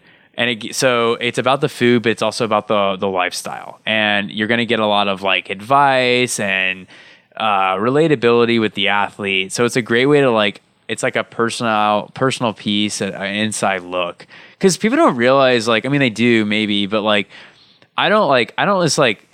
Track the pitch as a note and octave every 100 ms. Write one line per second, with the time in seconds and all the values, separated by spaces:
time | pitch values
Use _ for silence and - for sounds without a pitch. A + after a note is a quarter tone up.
0 | _ _ _ - A#2+ A#2 A2+ - C3+ A#2+
1 | A#2 A#2+ A#2+ A#2 A#2+ C#3 C#3+ - A#2+ B2
2 | A2+ A2 A2 - A2+ G#2+ - G#2+ G2 F#2+
3 | G2+ F#2+ F2+ - - C2 - - - A2
4 | G#2+ G#2 G2+ G#2 G#2+ A#2 A#2 A2+ G#2+ G#2
5 | G2+ F#2+ F#2+ F#2 - G2 G#2+ C#3 C#3 C3
6 | B2+ B2 B2 - G#2 F#2+ F#2+ F#2 F#2 -
7 | - - _ - A2 G2 F#2+ F#2+ A2+ C#3
8 | E3 C#3 A#2+ A#2+ A#2 A#2 G#2+ - G2 G2+
9 | G2 - G2+ F#2+ F#2+ - A#2+ C3 A2 A#2
10 | C3 D3 C3+ A2+ G#2 - _ _ - A2+
11 | C3 A#2 G#2 - A#2 - A#2+ A2 G#2+ G#2
12 | - - C3 B2 A#2+ G2+ - G#2 G#2+ -
13 | G2 - G2 G2+ A2 G#2 G#2+ F#2+ F2+ F2+
14 | F2 F2 - - - _ F#3+ D#3+ G#3+ C#4+
15 | E4 C3 A#2+ C3+ C3+ B2 A2 A2+ B2+ C#3+
16 | C3+ G#2 A#2+ A#2 G#2 G#2 G#2+ G2+ G2+ G#2+
17 | G#2 G#2 G2 - - _ _ _ _ -
18 | D3 G#3+ F3+ C3 A2+ - D3+ G3 E3+ -
19 | C3 G#2 _